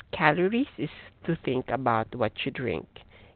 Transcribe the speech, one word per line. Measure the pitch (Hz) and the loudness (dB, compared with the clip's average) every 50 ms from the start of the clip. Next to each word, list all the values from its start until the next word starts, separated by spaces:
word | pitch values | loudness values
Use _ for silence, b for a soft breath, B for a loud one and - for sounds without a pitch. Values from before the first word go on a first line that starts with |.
| - - - | -16 -10 -2
calories | - 175 156 151 143 175 190 220 233 269 - - | 2 4 4 4 4 2 2 2 0 0 -2 -4
is | - 120 160 - - - - - - - | -6 -6 -6 -8 -10 -20 -20 -20 -10 -4
to | - 175 165 - | -4 -4 -2 0
think | - 131 127 123 - | 0 0 0 0 -2
about | - 123 135 123 117 110 113 113 - | -2 0 2 2 2 2 0 -2 -2
what | 123 117 104 - - - | 0 0 0 0 -2 -6
you | 143 - | -6 -4
drink. | - 131 120 90 80 - - - - - b b b b b b | -2 -2 -2 -2 -2 -4 -8 -16 -20 -20 b b b b b b